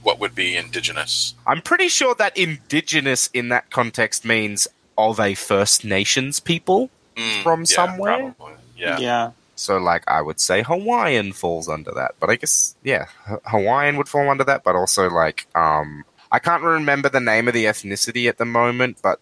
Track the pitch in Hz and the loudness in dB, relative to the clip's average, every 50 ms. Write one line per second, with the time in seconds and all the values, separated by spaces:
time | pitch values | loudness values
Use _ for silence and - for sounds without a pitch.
0 | - 104 - - 104 95 - - 92 90 90 87 85 80 - 92 82 - 78 76 | 0 0 0 0 -2 -4 -2 -2 -2 -2 -2 -4 -4 -6 -6 -6 -4 -4 -4 -4
1 | 76 - - - - - - - _ - 131 160 - - 339 359 381 359 - - | -4 -4 -4 -4 -4 -4 -8 -6 _ -2 -2 -2 0 0 0 2 2 2 2 2
2 | 294 262 240 - 214 196 - 196 185 165 156 139 - - - 151 165 - - 156 | 2 2 2 2 0 0 0 0 -2 -2 -2 -6 -6 -4 -2 -2 0 0 0 0
3 | 135 139 131 123 - - - 127 120 120 123 123 - _ - - 120 117 - - | 2 2 0 0 0 -2 -2 -4 -2 0 0 0 0 _ 0 0 0 0 0 0
4 | 113 107 - - - 113 117 113 107 104 104 98 - - - _ _ _ _ - | 0 0 -2 -2 -2 0 0 0 0 -2 -2 -2 -4 -4 -4 _ _ _ _ 0
5 | 110 110 113 104 107 101 98 - - - 107 98 101 - - - - 107 98 95 | 0 2 2 2 0 0 -2 -2 -2 0 2 2 4 2 2 0 0 0 -2 0
6 | 101 - - - 131 139 147 - - - 170 165 - - 185 202 262 262 - _ | 0 0 0 0 -2 -2 -4 -4 -2 -2 -4 -2 0 0 2 2 0 -2 -6 _
7 | _ _ _ - 113 113 110 - - 165 165 165 165 165 170 170 175 180 185 185 | _ _ _ -8 -6 -4 -4 -2 0 0 0 2 2 2 2 2 2 2 0 -2
8 | 196 202 170 - 269 262 247 - - - - 156 - - _ - 87 85 85 85 | -2 0 0 0 -2 -6 -10 -14 -18 -20 -20 -20 -20 -20 _ -6 -4 -2 -2 -2
9 | 127 123 120 117 117 117 117 _ _ _ _ - - - 101 95 90 87 85 82 | 0 0 0 0 0 -2 -6 _ _ _ _ -8 -4 -2 0 0 2 2 0 0
10 | - - - 78 76 76 78 - - - 92 98 110 113 165 180 202 220 240 240 | 2 2 0 0 0 -2 -2 -2 0 2 2 2 2 0 -2 -2 -2 0 0 0
11 | 226 175 139 117 101 98 95 - - 87 85 82 78 80 78 78 76 - - - | 2 2 0 0 0 -2 -6 -6 -4 -4 -4 -4 -4 -6 -6 -6 -8 -8 -6 -6
12 | 65 64 - _ - 85 - - - 147 - - - - - _ - 131 135 92 | -4 -4 -4 _ 0 0 0 0 0 0 0 0 0 -2 -4 _ -4 -2 -2 -2
13 | 73 - - - - 104 104 - - - 107 107 98 104 120 135 143 143 143 143 | -2 -6 -12 -18 -12 -10 -10 -10 -4 -2 0 0 2 2 2 2 2 2 0 0
14 | 143 - - 147 143 139 139 135 135 131 139 131 - 92 90 90 90 92 - - | -2 -2 -2 0 2 2 2 2 2 2 0 2 2 2 2 2 2 0 2 2
15 | 95 92 87 85 82 78 78 - - - - 85 82 78 76 76 76 73 76 73 | 2 2 2 2 0 0 -2 -4 -8 -4 0 2 2 4 2 0 -2 -4 -8 -14
16 | 73 - _ _ - _ - 127 - - 170 160 143 170 165 160 151 143 143 139 | -18 -20 _ _ -6 _ -2 0 0 0 0 2 2 0 0 0 2 0 0 2
17 | 135 139 135 135 123 120 107 110 117 123 117 120 110 107 107 - - 101 98 101 | 2 0 0 0 2 2 2 2 2 2 0 2 2 0 0 -2 -4 -8 -4 -4
18 | - - 113 123 120 120 - - 117 117 117 120 120 120 120 123 127 127 104 - | -4 -4 -2 0 0 0 0 0 -2 0 2 2 2 2 2 0 0 -2 -2 -2
19 | - 98 92 - | -2 -2 -2 -2